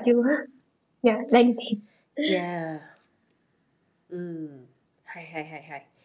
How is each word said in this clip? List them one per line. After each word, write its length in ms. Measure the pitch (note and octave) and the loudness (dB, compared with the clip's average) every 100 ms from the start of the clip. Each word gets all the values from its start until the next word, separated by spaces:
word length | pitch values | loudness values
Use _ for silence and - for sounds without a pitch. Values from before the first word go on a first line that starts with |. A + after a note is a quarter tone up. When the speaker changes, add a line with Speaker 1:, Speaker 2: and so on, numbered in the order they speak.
Speaker 1:
chưa. 180 | A#3+ A#3+ B3 C#4+ - _ | 6 4 4 2 -2 _
<laughs> 400 | _ _ _ _ | _ _ _ _
Dạ, 140 | A#3+ G#3+ - | 0 0 4
đang 160 | B3 A#3+ | 6 6
đi 80 | A3+ - | 4 -4
tìm. 120 | G#3+ - _ _ - D4+ | -8 -8 _ _ -4 0
Speaker 2:
Dạ. 460 | F#3 F3 F3 D#3+ D#3 - - _ _ _ _ _ _ _ _ _ _ _ | 0 -2 -6 -6 -10 -14 -20 _ _ _ _ _ _ _ _ _ _ _
Ừm, 380 | F3+ F3 E3 D#3 C3+ B2+ _ _ _ | -10 -8 -10 -12 -14 -20 _ _ _
hay, 200 | - F3 | -20 -18
hay, 200 | D#3+ D#3+ | -14 -12
hay, 180 | D#3 D3+ | -12 -14
hay. 180 | D3+ C#3+ - _ | -16 -18 -18 _